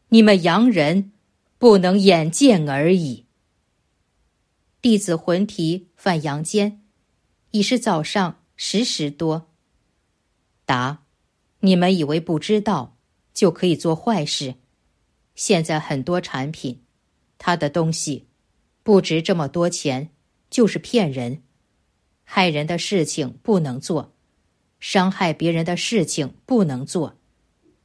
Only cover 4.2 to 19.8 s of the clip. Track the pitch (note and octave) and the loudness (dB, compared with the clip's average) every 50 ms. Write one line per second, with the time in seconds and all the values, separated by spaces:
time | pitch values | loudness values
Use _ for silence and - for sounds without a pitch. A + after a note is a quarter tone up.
4.2 | _ _ _ _ _ _ _ _ _ _ _ _ - A#3+ A3 G3+ - - E3 E3 | _ _ _ _ _ _ _ _ _ _ _ _ 0 2 2 2 2 -2 -4 -2
5.2 | - F#3 E3+ F#3 G#3 G3+ - - E3 D#3+ F3 F#3 - _ _ _ - G3 E3+ D#3 | 0 -2 0 0 0 -4 -4 -4 -4 -2 -4 -6 -8 _ _ _ -2 -2 -2 -2
6.2 | C#3+ D3+ C#3 D3 D#3+ - - G#3 G3+ G#3 G3+ - _ _ _ _ _ _ _ _ | -4 -6 -6 -6 -6 -2 -2 0 0 -2 -4 -10 _ _ _ _ _ _ _ _
7.2 | _ _ _ _ _ - - G#3 G3 - B3+ A#3+ - A3+ F3+ D#3 D#3 - - G#3 | _ _ _ _ _ -6 -2 -2 0 0 -2 -2 0 -2 -2 -2 -4 -4 -2 -2
8.2 | F#3 E3 - _ _ _ _ - - - - G3+ B3+ - - - D3+ C#3+ C#3+ - | -2 -4 -6 _ _ _ _ -12 -8 -4 -2 -2 -2 -2 -4 -4 -6 -6 -6 -4
9.2 | E3 D#3+ D#3 D#3+ D#3+ _ _ _ _ _ _ _ _ _ _ _ _ _ _ _ | -4 -4 -4 -4 -8 _ _ _ _ _ _ _ _ _ _ _ _ _ _ _
10.2 | _ _ _ _ _ _ _ _ - - C3 B2 B2 C3+ D3+ - _ _ _ _ | _ _ _ _ _ _ _ _ -6 -4 -2 -2 -2 -4 -8 -10 _ _ _ _
11.2 | _ _ _ _ _ _ _ - - F#3+ F#3 F3 F3+ F#3 F#3+ F3 D3 C#3 D#3 E3 | _ _ _ _ _ _ _ 0 2 2 4 4 4 2 2 0 0 -2 -2 -4
12.2 | D#3+ - E3 D3+ - - G#3+ G#3+ G3+ A3 F#3+ C#3+ A#2 - _ _ _ _ _ _ | -2 -4 -4 -4 -2 0 -2 0 0 -2 -4 -4 -6 -10 _ _ _ _ _ _
13.2 | _ _ - - G#3+ E3+ E3 - F#3 F3+ D#3 - - E3+ D#3+ E3 - A#3 A3 E3+ | _ _ -4 0 0 0 0 0 0 0 0 0 0 -4 -4 -2 -2 -2 -2 -2
14.2 | - - - - D3 C3 C3+ _ _ _ _ _ _ _ _ _ _ _ _ _ | -2 -4 -6 -6 -8 -10 -12 _ _ _ _ _ _ _ _ _ _ _ _ _
15.2 | _ _ _ - - - G3 E3 D#3+ E3+ D#3+ D3+ - - D3+ C3+ C3 F3 F3 F3+ | _ _ _ -8 -2 0 0 0 0 -2 -4 -4 -4 -4 -6 -6 -4 -2 -4 -4
16.2 | F3 - - C3 C3+ D3+ D#3 - - C3 B2 - _ _ _ _ _ _ _ _ | -4 -6 -8 -6 -6 -6 -8 -10 -10 -12 -12 -12 _ _ _ _ _ _ _ _
17.2 | _ _ _ _ - F#3 F3 E3 D3+ C#3+ - F3 E3 D#3+ D#3+ - - D#3 C3+ A#2+ | _ _ _ _ -4 -2 -2 -2 -2 -2 -2 -2 -2 -2 -2 -4 -6 -8 -8 -10
18.2 | _ _ _ _ _ _ _ _ _ _ _ _ - A3 G3+ F#3+ - - D#3+ E3 | _ _ _ _ _ _ _ _ _ _ _ _ 0 4 4 4 4 2 -4 -2
19.2 | D#3+ - F#3+ E3 D3 C3+ - F3 E3+ F3 E3+ - | 0 -2 -2 -2 -2 -4 -2 -2 -2 -2 -2 -4